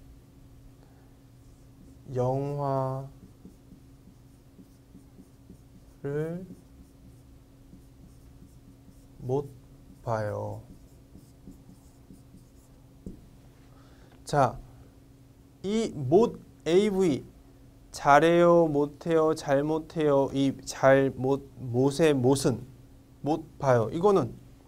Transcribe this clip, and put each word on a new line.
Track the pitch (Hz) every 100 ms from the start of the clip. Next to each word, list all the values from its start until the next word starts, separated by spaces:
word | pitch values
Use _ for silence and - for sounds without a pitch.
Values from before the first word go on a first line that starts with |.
| - - - - - - - - - - - - - - - - - - - - -
영화를 | 127 127 135 143 143 139 135 131 135 135 - - - - - - - - - - - - - - - - - - - - - - - - - - - - - 139 147 160 175 185 - - - - - - - - - - - - - - - - - - - - - - - - - - -
못 | 127 135 147 - - - - -
봐요. | - 110 107 101 104 104 - - - - - - - - - - - - - - - - - - - - - - - - - - - - - - - - - - - -
자, | - 147 123 - - - - - - - - - - -
이 | 190 220 226
못 | - 127 175 240 - - - 156
에이브이 | 180 214 190 185 123 - - - - - - -
잘해요, | - 147 143 165 170 175 170 165
못해요, | 143 147 - 175 160 156
잘못해요. | 160 - 139 151 160 160 165 151 139 139
이 | 135 139 -
잘못, | - - 135 135 135 - 127 139 - -
못의 | 123 120 139 139 160
못은 | 139 127 135 160 110 - - - - - -
못 | 139 160 - -
봐요. | 139 120 107
이거는 | 165 202 196 117 - - -